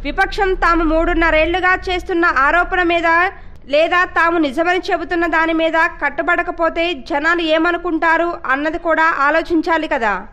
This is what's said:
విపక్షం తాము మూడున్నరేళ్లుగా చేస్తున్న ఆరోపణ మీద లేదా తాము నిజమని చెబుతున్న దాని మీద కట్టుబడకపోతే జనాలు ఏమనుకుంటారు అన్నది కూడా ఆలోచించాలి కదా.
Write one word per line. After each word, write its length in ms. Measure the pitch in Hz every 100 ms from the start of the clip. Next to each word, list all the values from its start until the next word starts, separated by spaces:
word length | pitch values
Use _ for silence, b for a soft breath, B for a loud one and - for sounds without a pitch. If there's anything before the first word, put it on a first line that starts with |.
విపక్షం 520 | 277 294 381 403 392
తాము 300 | 370 359 339
మూడున్నరేళ్లుగా 880 | 330 320 330 339 330 311 320 349 359
చేస్తున్న 500 | 370 370 359 - 359
ఆరోపణ 580 | 339 254 277 330 349 359
మీద 240 | 359 339 330 330 359 381 B B -
లేదా 380 | 277 330 349
తాము 340 | 359 359 339 339
నిజమని 420 | 302 262 339 359 349
చెబుతున్న 360 | 349 339 349 339
దాని 260 | 330 320
మీద 260 | 330 330 320
కట్టుబడకపోతే 1160 | 339 339 294 262 320 339 349 339 330 330 339
జనాలు 460 | 320 233 294 311 349
ఏమనుకుంటారు 1000 | 330 311 330 349 349 320 330 320 339 339 -
అన్నది 320 | 262 302 330
కూడా 360 | 339 320 320 -
ఆలోచించాలి 720 | 277 311 320 330 320 330 311
కదా. 380 | 302 226 190 208